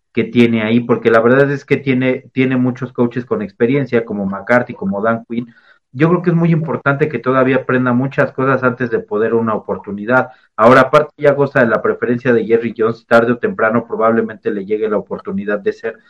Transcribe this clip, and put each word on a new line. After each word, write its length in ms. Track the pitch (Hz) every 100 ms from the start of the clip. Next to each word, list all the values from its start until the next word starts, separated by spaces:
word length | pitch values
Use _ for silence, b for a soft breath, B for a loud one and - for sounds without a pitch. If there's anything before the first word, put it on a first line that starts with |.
| _
que 120 | 117
tiene 380 | 110 120 117 113
ahí, 180 | 110 120
porque 300 | 117 113 113
la 100 | 113
verdad 280 | 117 135 139
es 120 | 139
que 120 | - 135
tiene, 480 | 135 127 131 127 -
tiene 240 | 135 131 127
muchos 360 | 123 120 123
coaches 320 | - 120 131
con 160 | 123 104
experiencia, 640 | 98 - 120 143 127 117
como 220 | 113 104 95
McCarthy, 480 | 98 - 120 120
como 260 | 117 98 98
Dan 240 | 110 113 -
Quinn. 260 | 117 120 b b b _
Yo 200 | 131 165
creo 100 | 175
que 100 | 175
es 60 | 165
muy 160 | 170
importante 560 | 160 131 117 139 139 151
que 100 | 117
todavía 380 | 127 131 131 131
aprenda 360 | - 127 127
muchas 380 | 123 135 143 127
cosas 300 | - 135 123
antes 280 | 127 120 120
de 80 | 110
poder 340 | - 104 110
una 220 | 117 113
oportunidad. 760 | 104 - 95 104 101 104 127 120 B B
Ahora, 280 | - 113 131
aparte, 320 | 131 151 - -
ya 160 | 147
goza 280 | 139 139 135
de 60 | 113
la 140 | 107
preferencia 520 | 110 104 113 120 127
de 120 | 117
Jerry 300 | 98 113 117 107
Jones, 300 | 110 117 -
tarde 260 | 117 117
o 60 | 117
temprano 480 | 104 95 110 117 -
probablemente 640 | 107 113 113 110 104 110
le 160 | 101 95
llegue 220 | 107 107
la 100 | 104
oportunidad 600 | - 92 101 98 101 104
de 120 | 104
ser 260 | - 113 -